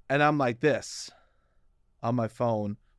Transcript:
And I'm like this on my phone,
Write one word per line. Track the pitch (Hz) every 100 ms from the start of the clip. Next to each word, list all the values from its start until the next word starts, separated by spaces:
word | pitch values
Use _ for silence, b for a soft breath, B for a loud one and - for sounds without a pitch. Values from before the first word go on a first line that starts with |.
| -
And | 139
I'm | 147 151
like | 127 117
this | 151 - - - - - _ _ _ _ _ _ _ -
on | 117
my | 123 110
phone, | - 120 110 104 104 _